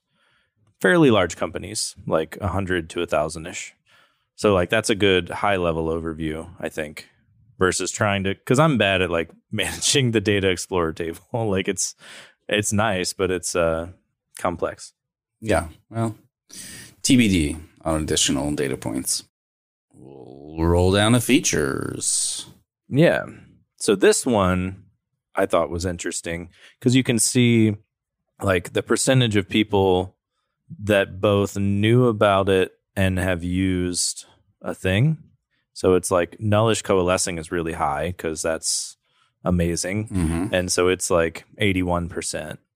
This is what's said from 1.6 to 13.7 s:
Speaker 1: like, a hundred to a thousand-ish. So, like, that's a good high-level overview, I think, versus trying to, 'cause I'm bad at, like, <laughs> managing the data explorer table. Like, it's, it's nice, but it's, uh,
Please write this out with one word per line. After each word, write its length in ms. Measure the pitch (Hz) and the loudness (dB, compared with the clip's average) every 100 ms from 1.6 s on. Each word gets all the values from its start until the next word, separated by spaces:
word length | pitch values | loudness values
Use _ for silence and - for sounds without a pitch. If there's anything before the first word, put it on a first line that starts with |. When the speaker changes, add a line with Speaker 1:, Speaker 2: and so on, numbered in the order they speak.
| 90 110 - - - | -10 -8 -8 -10 -2
Speaker 1:
like, 300 | 85 80 - | -2 -2 -6
a 60 | 98 | -6
hundred 420 | 92 92 92 82 | -4 -2 -4 -4
to 120 | - | -6
a 40 | 82 | -2
thousand-ish. 720 | 78 78 80 85 - - - _ _ _ _ _ - | -2 -2 -6 -12 -14 -16 -20 _ _ _ _ _ -2
So, 180 | 107 | 2
like, 160 | 95 90 | 2 2
that's 200 | 110 107 | 0 0
a 60 | 101 | 2
good 340 | 101 90 87 | 4 4 0
high-level 560 | - 104 98 85 80 80 | -2 0 0 0 0 -2
overview, 640 | 82 82 80 80 78 87 90 | -4 -6 -6 -6 -6 -10 -10
I 100 | 78 | -8
think, 400 | 80 76 78 - _ _ _ _ - | -8 -10 -12 -20 _ _ _ _ -2
versus 340 | 92 85 90 | 0 0 -4
trying 320 | - 107 98 | -2 0 0
to, 120 | 95 98 | -2 -4
'cause 220 | - 127 | 0 2
I'm 200 | 160 123 | 4 4
bad 240 | 101 95 | 2 2
at, 100 | 90 | 0
like, 200 | 85 82 - | 0 -4 -10
<laughs> 100 | _ | _
managing 600 | 107 92 - - 143 123 | -6 -4 -4 -2 2 2
the 100 | 110 | 2
data 280 | 104 101 95 | 2 2 2
explorer 440 | 87 - 92 80 | -2 -2 -2 -2
table. 260 | 80 82 82 - | -4 -8 -10 -8
Like, 340 | 120 110 95 95 | -6 -2 -2 -2
it's, 260 | 95 - - - - - _ - | -4 -6 -8 -20 -20 -20 _ -4
it's 240 | 104 104 | -2 0
nice, 400 | 104 110 92 90 | 0 0 0 -4
but 180 | - 92 | -2 -2
it's, 240 | 90 - | -2 -2
uh, 360 | 90 82 | 0 0